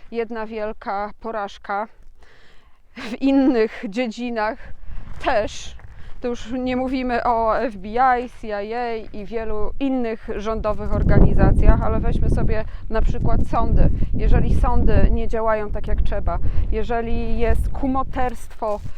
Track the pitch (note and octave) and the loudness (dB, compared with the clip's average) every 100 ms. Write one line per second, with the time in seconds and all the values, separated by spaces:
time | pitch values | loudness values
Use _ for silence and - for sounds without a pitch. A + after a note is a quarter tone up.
0 | - A#3 A3 A#3 A3 A3+ G#3+ G#3+ A#3+ G3+ | -10 -8 -6 -8 -8 -8 -8 -8 -8 -6
1 | G#3 - A3+ A3+ G3+ - - G3+ A3 - | -8 -10 -10 -8 -10 -12 -8 -8 -8 -14
2 | - - - - - - - - - - | -20 -20 -20 -20 -20 -20 -20 -20 -20 -16
3 | B3+ A3 C4+ C#4 C4+ A#3+ A3 - A#3 F#3+ | -12 -4 0 2 2 2 -2 -4 -10 -6
4 | B3 A3+ B3 A#3 G#3+ B3 - - - - | -6 -8 -8 -6 -6 -8 -10 -10 -8 -8
5 | - - E4+ A#3+ G#3+ - - - - - | -8 -6 -2 -2 -4 -8 -12 -14 -16 -14
6 | - - B3 A#3+ G#3+ B3+ B3+ B3 C4 C4 | -10 -8 -6 -8 -8 -6 -4 -4 -4 -4
7 | B3+ A#3+ - A#3 A3+ G#3+ A#3+ G3+ G#3 A3+ | -4 -4 -2 -2 0 -2 -4 -8 -8 0
8 | C4 B3 B3 - A3+ G3+ G#3 A#3 A#3+ A3+ | 0 0 -4 -10 -10 -8 -8 -8 -6 -8
9 | G#3 G#3+ G#3 A3 A3 G#3 - - C4+ C4 | -10 -12 -8 -6 -4 0 0 0 -2 -2
10 | A#3 A3 - G#3+ G#3 A3 G#3+ G#3 - - | -4 -6 -8 -6 -6 -4 -4 -4 -2 0
11 | - - - - C#4+ - - D#4 G#3+ - | 4 8 8 8 6 8 6 6 4 0
12 | C4 - - - A3+ A3 G#3+ - - E3+ | 0 2 2 2 2 0 -2 -8 -4 0
13 | - A3+ A3+ A3+ - - - - - - | 2 2 4 4 4 2 2 4 4 4
14 | - - A3 A#3+ B3 - B3 A#3+ A#3 G#3 | 0 2 4 4 6 4 4 4 6 6
15 | G3 A#3 A3+ A3+ A3+ G#3+ G#3 G#3+ G3+ G3+ | 6 4 0 0 0 -2 -4 -4 0 2
16 | - G#3 F#3 E3+ - - - A3 G#3+ A#3 | 2 2 -2 0 2 4 2 0 -2 -2
17 | A#3 A#3 A3+ A3+ A#3 A3+ - - C#4 C4+ | -2 -2 0 2 2 2 0 -2 -2 -2
18 | C4 C4+ B3 A#3 - - A3 G#3 - | -4 -2 -2 -4 -10 -8 -6 -6 -6